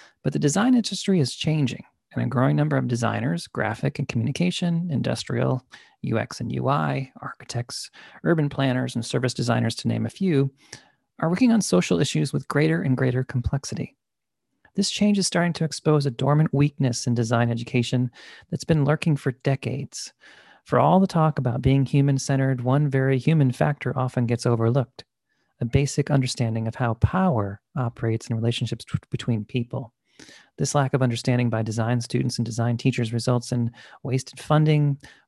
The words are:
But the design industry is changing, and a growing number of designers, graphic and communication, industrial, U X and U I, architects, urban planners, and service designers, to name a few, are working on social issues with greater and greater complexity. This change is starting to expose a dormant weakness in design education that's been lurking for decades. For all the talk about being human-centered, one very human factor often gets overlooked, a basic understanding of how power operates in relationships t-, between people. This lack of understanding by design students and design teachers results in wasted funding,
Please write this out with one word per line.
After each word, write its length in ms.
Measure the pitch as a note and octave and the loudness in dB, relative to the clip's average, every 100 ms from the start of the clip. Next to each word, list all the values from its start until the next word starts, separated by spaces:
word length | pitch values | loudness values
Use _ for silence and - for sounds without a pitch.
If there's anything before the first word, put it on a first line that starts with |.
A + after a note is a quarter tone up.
| - _ | -20 _
But 80 | D3 | -4
the 80 | D3 | 0
design 340 | D3 F#3+ A#3+ | 0 2 2
industry 460 | B3 - G3 - F#3 | 2 0 -4 0 2
is 160 | B2+ - | 2 0
changing, 480 | E3 D#3 C3 - - _ _ | -2 0 0 -4 -16 _ _
and 80 | B2 | -4
a 60 | A#2+ | -2
growing 260 | B2 C3+ | 2 2
number 220 | D3 D3+ C3+ | 2 2 0
of 100 | B2 | 0
designers, 600 | A#2 A2+ A2 B2 E3+ - | -2 -2 -2 -4 -4 -6
graphic 500 | - G#2+ A2 C3+ - | -4 -4 -2 -4 -4
and 80 | C3+ | -4
communication, 840 | A#2 B2+ - F3+ - F3 E3+ F3+ | -2 -2 -2 -2 -2 -2 -2 -2
industrial, 800 | C#3 - A#2+ - A#2+ C3 C3 _ - _ - | -2 -2 -4 -4 -2 -2 -2 _ -20 _ -10
U 140 | - A2+ | -4 -4
X 220 | A2+ - | -4 -8
and 140 | A#2 | -8
U 160 | B2+ B2+ | -4 -2
I, 420 | C#3+ D3+ C#3 C3 - | -2 -2 -4 -8 -12
architects, 720 | - - - B2 B2 - - - - - | -16 -16 -10 -8 -8 -12 -14 -18 -20 -6
urban 260 | - E3 C#3+ | 0 0 0
planners, 460 | - C3+ B2+ B2 | 0 0 0 -2
and 100 | A#2+ | -6
service 300 | A2+ C3 B2+ | -4 -2 -2
designers, 400 | - B2 A#2+ A2+ | -2 -2 0 0
to 140 | - A2+ | -2 -4
name 180 | A2+ A2+ | -2 -4
a 40 | |
few, 420 | - F#3+ C#3 C#3 _ - - _ _ _ - | -2 0 2 0 _ -20 -20 _ _ _ -4
are 100 | E3 | -2
working 220 | F3+ B3+ | 2 4
on 100 | A3+ | 4
social 380 | - F3 - F3 | 2 2 2 0
issues 340 | C#3+ D#3 D3 | 0 0 -2
with 140 | C#3 - | -4 -2
greater 360 | C#3+ D#3 E3 | 0 2 2
and 140 | D3 B2+ | 0 2
greater 280 | C3 B2 | 2 0
complexity. 720 | B2+ B2+ - C3+ - - C#3+ _ _ _ _ _ _ _ _ - | -2 -2 -2 -4 -6 -8 -10 _ _ _ _ _ _ _ _ -4
This 160 | G3+ | -2
change 260 | - G#3 G3+ | 2 2 2
is 80 | - | 2
starting 260 | F3 F3 | 0 0
to 100 | D#3 | 0
expose 420 | D#3+ - D#3+ D3+ C#3+ | -4 -2 2 2 2
a 40 | |
dormant 420 | A#2+ C#3 D3 D#3 | 0 2 4 4
weakness 540 | C#3+ D3 - C3+ A#2+ - | 4 2 2 -2 0 -2
in 80 | A#2+ | 0
design 340 | A2+ A#2 A#2 | 2 2 2
education 600 | A#2 A#2 B2 A#2 B2 B2 - - - - | -2 -2 -2 0 0 -2 -6 -20 -20 -10
that's 140 | D3+ | -8
been 220 | - D#3+ | 0 2
lurking 320 | C#3+ D3+ E3+ C#3+ | 2 2 2 0
for 160 | C#3 | -2
decades. 800 | B2+ - C3+ A#2 C3 C3+ - - _ - - - - | -2 -2 -2 -4 -6 -8 -12 -16 _ -20 -20 -20 -16
For 160 | - B2 | 0 4
all 220 | C#3+ F3+ | 6 4
the 80 | F#3+ | 4
talk 320 | E3+ D#3 D3 | 2 2 2
about 220 | B2+ B2 | -2 0
being 220 | C3+ C3+ | 2 4
human-centered, 760 | B2+ C#3+ C#3 C3+ - C3+ C3+ B2+ | 4 2 4 2 0 0 0 0
one 280 | B2 C#3 D3 | 0 2 2
very 300 | C3+ C3 C3 | 2 2 2
human 320 | D#3 E3 C3 | 2 4 4
factor 460 | B2 D3+ D3 B2+ B2+ | 2 0 0 -4 -2
often 280 | B2+ - A#2 | -2 0 0
gets 200 | A#2 B2+ | 0 0
overlooked, 560 | A#2 A2+ C3+ A#2+ - - _ _ _ _ - | 2 2 2 -2 -8 -20 _ _ _ _ -8
a 40 | |
basic 480 | A#2+ - C#3+ - C#3 | -2 0 0 -2 0
understanding 560 | C#3 B2+ - A#2 A2+ A2+ | 0 0 -2 -2 -2 -4
of 80 | - | -2
how 180 | A#2+ | -2
power 680 | A2+ - F#3 F#3+ A#2+ G2+ G2+ _ D3+ | 2 0 2 2 2 -2 -6 _ -4
operates 520 | A#2+ - A#2 A2+ - | -4 -2 -4 -2 -4
in 80 | A2+ | -2
relationships 480 | A#2 A#2 A#2 A2 | 0 -2 -4 -6
t-, 140 | - - - | -6 -8 -6
between 340 | - - A2+ | -8 -2 -2
people. 480 | G#2+ B2+ A#2+ - A2 _ _ _ - - _ - | -2 -6 -4 -8 -10 _ _ _ -20 -20 _ -6
This 180 | C3+ D3 | 0 0
lack 180 | C3+ | 2
of 80 | C3 | 2
understanding 480 | B2+ A#2 - B2 A#2+ | 2 0 0 2 2
by 120 | A2+ | 0
design 380 | A2 A2 A2+ A#2+ | -2 -2 0 0
students 380 | A#2 B2+ C3 - | -2 -2 -2 -2
and 80 | A#2 | -4
design 300 | A2+ A#2 A#2+ | -2 -2 0
teachers 360 | C3+ B2 A2+ | 0 0 -2
results 380 | A#2+ B2 B2 - | -2 0 0 0
in 220 | B2 A#2 - - - | -2 -2 -6 -20 -12
wasted 340 | - C3 - - | -4 -4 -4 -10
funding, 580 | - D#3 D#3 D3+ C#3+ C#3 - - | 0 2 4 4 2 -2 -8 -20